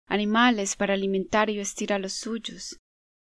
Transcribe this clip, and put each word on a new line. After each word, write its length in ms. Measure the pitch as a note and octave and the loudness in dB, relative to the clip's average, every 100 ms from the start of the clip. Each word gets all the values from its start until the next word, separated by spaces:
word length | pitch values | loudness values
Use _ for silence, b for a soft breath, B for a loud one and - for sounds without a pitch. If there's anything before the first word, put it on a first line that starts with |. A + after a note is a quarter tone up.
| - | -2
animales 680 | G3+ G#3 A3 B3 A3 G3 - | 0 2 4 4 4 0 0
para 180 | G3+ | 0
alimentar 560 | G3 G3 G3 F#3 G#3+ G#3+ | 2 2 0 2 2 2
y 60 | G#3 | 0
vestir 360 | G3+ - G#3 | -4 -4 -2
a 60 | G3+ | -2
los 140 | F#3+ | -2
suyos. 640 | - A3 A3+ A3 F3+ - - _ _ _ _ | -6 -6 -8 -8 -12 -14 -16 _ _ _ _